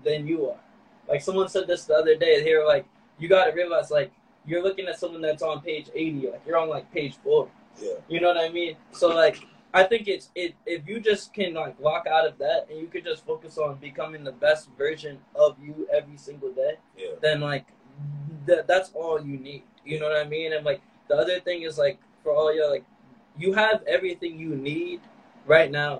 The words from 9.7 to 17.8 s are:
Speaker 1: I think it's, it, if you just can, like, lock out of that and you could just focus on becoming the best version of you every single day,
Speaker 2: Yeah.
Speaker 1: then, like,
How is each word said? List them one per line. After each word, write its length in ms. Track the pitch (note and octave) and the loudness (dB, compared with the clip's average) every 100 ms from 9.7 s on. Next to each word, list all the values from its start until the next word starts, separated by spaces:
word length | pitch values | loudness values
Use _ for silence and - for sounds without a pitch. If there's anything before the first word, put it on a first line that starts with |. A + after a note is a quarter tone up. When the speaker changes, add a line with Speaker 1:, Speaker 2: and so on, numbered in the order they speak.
Speaker 1:
I 120 | F#3 | 4
think 240 | F#3+ A3+ G3+ | 4 2 -2
it's, 220 | F3 - | -6 -8
it, 200 | F3+ F3 - - | -8 -8 -8 -10
if 200 | E3 D3+ | -10 -8
you 120 | A3+ | -4
just 320 | G#3+ G3+ - | 0 0 -2
can, 220 | - F3+ | -6 -6
like, 240 | D#3+ - - | -4 -8 -4
lock 260 | D3 E3+ E3+ | -2 0 0
out 200 | D#3 D#3 | 2 2
of 120 | - | 0
that 300 | C#3 D#3+ - | -2 -2 -4
and 80 | D#3 | -10
you 80 | E3 | -12
could 160 | F3 | -10
just 200 | E3+ D#3 | -8 -8
focus 340 | - D#3 D#3+ D#3+ | -8 -10 -8 -6
on 180 | D3 C#3 | -6 -6
becoming 480 | C#3+ C3+ D#3 D#3 | -12 -10 -10 -10
the 80 | C#3+ | -12
best 380 | B2 D3 D#3 - - | 0 2 2 -2 -6
version 420 | D3 D3+ D3+ C#3 - | -4 -4 -10 -14 -6
of 220 | C#3+ D3+ C3+ | 4 4 4
you 260 | D3 D#3 - | -10 -10 -2
every 240 | D3 C#3+ D3 | -2 -2 -10
single 340 | - C#3+ C3 | -18 -12 -8
day, 260 | B2+ C#3 D#3 _ - | -2 -2 -4 _ -14
Speaker 2:
Yeah. 140 | D#3 - | -12 -2
Speaker 1:
then, 200 | D#3 D3+ | 0 0
like, 260 | D3 C#3 - _ | -2 -6 -8 _